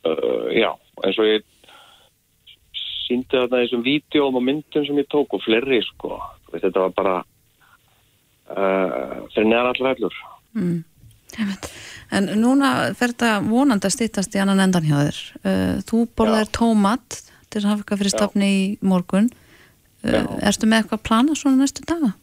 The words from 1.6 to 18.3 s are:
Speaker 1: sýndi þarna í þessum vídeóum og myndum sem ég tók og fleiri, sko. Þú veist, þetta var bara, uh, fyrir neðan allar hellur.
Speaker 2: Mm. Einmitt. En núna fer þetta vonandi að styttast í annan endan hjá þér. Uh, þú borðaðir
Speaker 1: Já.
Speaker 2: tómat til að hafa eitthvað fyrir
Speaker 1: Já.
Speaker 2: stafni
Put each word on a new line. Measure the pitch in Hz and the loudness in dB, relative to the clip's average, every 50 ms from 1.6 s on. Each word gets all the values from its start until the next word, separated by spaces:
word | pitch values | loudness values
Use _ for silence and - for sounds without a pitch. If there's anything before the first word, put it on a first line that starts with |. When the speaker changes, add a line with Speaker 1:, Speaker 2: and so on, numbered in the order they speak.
| _ - - - - - _ _ _ _ _ _ _ _ _ _ _ - - _ _ _ - - - - - - - | _ -20 -20 -20 -20 -20 _ _ _ _ _ _ _ _ _ _ _ -20 -20 _ _ _ -14 -14 -12 -12 -10 -10 -6
Speaker 1:
sýndi | - 123 123 127 - | -4 -4 -4 -2 -2
þarna | - 127 127 120 127 123 | 0 0 0 0 0 0
í | 120 117 | 0 0
þessum | 123 117 117 | -2 -2 0
vídeóum | 131 143 151 _ _ - 151 143 139 131 | 0 -2 -2 _ _ 0 0 2 2 0
og | 127 | 0
myndum | 123 131 143 156 - _ - 156 147 | 0 -2 -2 -4 -6 _ -4 -4 -2
sem | 143 143 143 | 0 -2 -2
ég | 139 _ | -2 _
tók | - 147 139 - | 0 -2 0 0
og | - 95 | -4 -6
fleiri, | - - 110 113 127 135 131 110 95 | 0 0 0 0 2 2 0 0 0
sko. | - - - - - - - - - - _ _ - | -2 -10 -12 -10 -10 -10 -10 -12 -16 -16 _ _ -14
Þú | |
veist, | - 85 - | -8 -2 -2
þetta | 95 87 95 | 0 2 2
var | 92 95 - - | 0 0 0 0
bara, | 95 98 92 87 - _ _ _ _ _ _ _ _ _ _ _ _ _ _ _ _ _ _ _ _ _ _ _ _ - | 0 0 0 -2 -4 _ _ _ _ _ _ _ _ _ _ _ _ _ _ _ _ _ _ _ _ _ _ _ _ -12
uh, | - 95 98 95 95 95 95 87 60 64 64 - - - - - | -4 -2 0 0 2 2 0 -2 -2 -4 -6 -6 -10 -12 -14 -4
fyrir | - 113 107 | -2 2 2
neðan | 110 113 120 123 123 | 4 4 4 2 0
allar | 127 - 127 131 131 | 0 0 0 0 0
hellur. | 123 110 87 - - - - - _ _ _ _ | 0 -2 -4 -6 -8 -20 -20 -20 _ _ _ _
Speaker 2:
Mm. | 220 185 175 170 170 165 _ _ _ - - - _ _ _ - 220 | -4 -2 -2 -2 -4 -6 _ _ _ -20 -20 -20 _ _ _ -8 -6
Einmitt. | 214 196 196 - - - - - - - - - - - | -6 -6 -6 -8 -12 -14 -14 -16 -20 -20 -20 -20 -12 -4
En | - 196 202 - 180 214 | -2 -2 0 0 0 2
núna | 226 247 262 285 277 269 254 123 123 131 202 | 2 4 4 4 2 2 2 0 0 -2 -2
fer | - 247 240 240 | -2 -2 -2 0
þetta | - 247 233 214 202 - | 0 0 0 0 0 0
vonandi | 208 220 247 277 285 226 196 - | 0 2 2 4 4 2 2 0
að | 196 180 | -2 -2
styttast | - 233 214 - 208 185 - - | -2 -4 -2 -2 -4 -4 -2 -2
í | 196 | 0
annan | 196 196 196 190 | 2 4 4 4
endan | 190 190 185 180 | 4 4 4 2
hjá | 160 151 147 143 | 2 2 2 2
þér. | 147 - - - - - - - - | 2 0 -2 -6 -14 -16 -18 -6 -2
Uh, | 196 190 190 185 185 185 - 190 | -2 0 0 0 0 -2 -4 -4
þú | - - 226 233 233 _ | -2 0 0 0 0 _
borðaðir | - 226 220 220 220 214 214 | 0 0 2 2 0 0 -2
Speaker 1:
Já. | - - | 0 0
Speaker 2:
tómat | 233 233 220 214 202 196 226 269 _ _ - - - - - _ _ _ | 2 2 4 4 2 2 0 -2 _ _ -16 -16 -16 -20 -20 _ _ _
til | - 214 | -6 -2
að | 202 202 | 0 0
hafa | 208 208 | 0 0
eitthvað | 202 - 214 196 | -2 -4 -2 -2
fyrir | 202 196 - | 0 -2 0
Speaker 1:
Já. | - | 0
Speaker 2:
stafni | 208 202 | -2 0